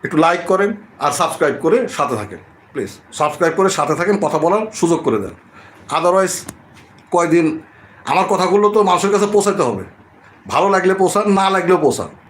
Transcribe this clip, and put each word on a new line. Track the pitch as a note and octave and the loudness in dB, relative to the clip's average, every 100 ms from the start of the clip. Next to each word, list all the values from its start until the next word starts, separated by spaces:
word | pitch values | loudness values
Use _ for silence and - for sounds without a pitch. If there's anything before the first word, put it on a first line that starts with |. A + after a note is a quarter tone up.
একটু | - D#3 | -2 2
লাইক | E3 F3 - | 2 0 -2
করেন, | F#3 G3+ G3+ - - | 0 0 -4 -14 -6
আর | C#3+ | -4
সাবস্ক্রাইব | C#3+ E3 - D3+ C3+ | -2 -4 0 -2 0
করে | D#3+ A#3 A3+ | 0 0 0
সাথে | - C3+ A2+ | -4 -4 -4
থাকেন, | G#2 F2+ - - _ | -8 -14 -20 -20 _
প্লিজ | - G2+ - - | -10 -10 -12 -18
সাবস্ক্রাইব | - D3+ - E3 D#3+ | -4 -4 0 0 2
করে | A#3 | 0
সাথে | - D3 | 0 -2
থাকেন, | D3+ F3+ G3+ | 0 0 0
কথা | D3+ D#3+ | 0 0
বলার | D#3+ G#3 A3 | 0 0 -2
সুযোগ | - E3+ E3 | -2 0 0
করে | D3 A2 | 0 -2
দেন। | F#2 E2 - - - - - | -4 -14 -20 -20 -20 -20 -6
otherwise | D3+ E3+ F#3 F#3 - - - - - - - - | 0 2 2 0 -4 -12 -20 -20 -20 -20 -20 -4
কয়দিন | F3 E3+ E3+ D#3+ D#3 - - - - | -2 2 2 2 -4 -12 -20 -20 -14
আমার | - D#3+ | -2 0
কথাগুলো | F#3+ F#3+ F#3 G3+ G#3 | 0 0 2 4 4
তো | G#3 | 4
মানুষের | G3 F3 G3 | 4 2 2
কাছে | G3+ G3+ | 0 2
পৌঁছাতে | G#3 G3+ F#3+ | 2 2 0
হবে, | C3 G#2 F2+ - - - - - G2 | -2 -4 -10 -20 -20 -20 -20 -20 -4
ভালো | B2+ G3 | 0 2
লাগলে | F#3+ F#3 | 2 0
পৌঁছান, | F#3+ F#3 G3+ G#3 | 0 0 0 0
না | G3 F#3+ | 2 2
লাগলেও | F#3+ E3+ F3 | 0 2 2
পৌঁছান। | D3 A#2 F#2 - _ | 2 -2 -8 -12 _